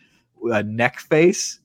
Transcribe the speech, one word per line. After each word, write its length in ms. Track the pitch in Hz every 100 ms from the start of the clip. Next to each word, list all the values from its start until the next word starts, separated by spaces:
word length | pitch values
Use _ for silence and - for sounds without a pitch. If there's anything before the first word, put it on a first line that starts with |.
| _ _ _ _ 117
uh, 160 | 107
Neckface 960 | 107 110 120 - - 151 175 208 - -